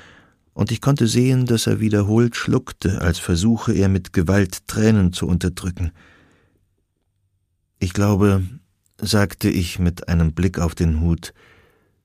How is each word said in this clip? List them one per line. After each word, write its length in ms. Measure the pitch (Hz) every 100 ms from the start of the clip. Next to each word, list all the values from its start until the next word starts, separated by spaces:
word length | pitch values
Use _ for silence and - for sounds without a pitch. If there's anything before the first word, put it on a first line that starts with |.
| - - _ _ _
und 180 | - 107
ich 80 | 117
konnte 280 | - 143 117
sehen, 380 | 117 127 127 123
dass 220 | 113 110
er 140 | 104
wiederholt 560 | 110 104 101 110 120 -
schluckte, 640 | - 120 - - 87 98
als 180 | 85 82
versuche 540 | - 85 107 113 -
er 160 | 104 95
mit 240 | 95 -
Gewalt 560 | - 85 101 95 - -
Tränen 420 | 110 107 107 90
zu 160 | 90 82
unterdrücken. 640 | 87 92 90 92 87 85 - _ _ _ _ _ _ _ _ _ _ _ _ _ _ _ _ _ _
„Ich 140 | 92
glaube“, 500 | 101 101 98 104 98 92 127 _ _ _ _
sagte 480 | 107 107 101 - 104
ich 300 | - 87 -
mit 280 | 87 87 -
einem 240 | 85 80
Blick 280 | 78 92 90
auf 160 | 82 -
den 260 | 85 78
Hut, 320 | 85 82 - - _ _ _ _ _ _